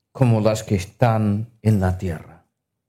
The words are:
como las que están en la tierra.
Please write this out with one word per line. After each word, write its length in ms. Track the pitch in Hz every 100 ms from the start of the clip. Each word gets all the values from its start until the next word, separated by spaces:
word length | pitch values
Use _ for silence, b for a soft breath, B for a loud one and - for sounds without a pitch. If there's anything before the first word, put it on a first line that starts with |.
| _
como 300 | - 127 110
las 220 | 107 110
que 100 | -
están 760 | 101 - - 120 110 107 101 113 _
en 180 | 107 104
la 200 | 92 92
tierra. 460 | 95 80 - - _ _ _ _